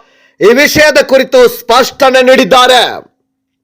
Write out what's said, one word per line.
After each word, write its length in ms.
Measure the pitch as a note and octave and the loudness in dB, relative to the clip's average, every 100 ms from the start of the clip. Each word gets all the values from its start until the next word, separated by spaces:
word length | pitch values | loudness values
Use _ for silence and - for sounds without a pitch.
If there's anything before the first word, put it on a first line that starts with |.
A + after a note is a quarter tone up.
| _ _ _ _ | _ _ _ _
ಈ 120 | F#3 | -2
ವಿಷಯದ 520 | A#3+ D4 D4 D4+ C#4+ C4+ | 0 -2 0 0 0 0
ಕುರಿತು 420 | C4 C4 C4 A#3+ | -2 0 0 0
ಸ್ಪಷ್ಟನೆ 760 | - - A#3 B3 - C4+ B3+ | -2 -4 -2 -2 -2 -2 0
ನೀಡಿದ್ದಾರೆ. 760 | B3+ C4 A#3+ B3+ B3+ B3 E3+ F#2 - _ _ _ _ _ | 2 0 2 0 2 0 -2 -8 -16 _ _ _ _ _